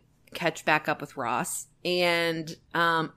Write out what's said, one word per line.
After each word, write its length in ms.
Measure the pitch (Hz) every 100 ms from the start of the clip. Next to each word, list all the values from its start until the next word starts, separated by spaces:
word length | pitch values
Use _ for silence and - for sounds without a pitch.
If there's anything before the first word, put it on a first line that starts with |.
| _ _ _
catch 320 | - 170 160 -
back 220 | 156 156
up 120 | 151
with 160 | 143 143
Ross. 500 | 120 120 180 - - _ 180
And, 720 | 180 175 170 170 165 156 - _
um, 400 | 165 170 165 135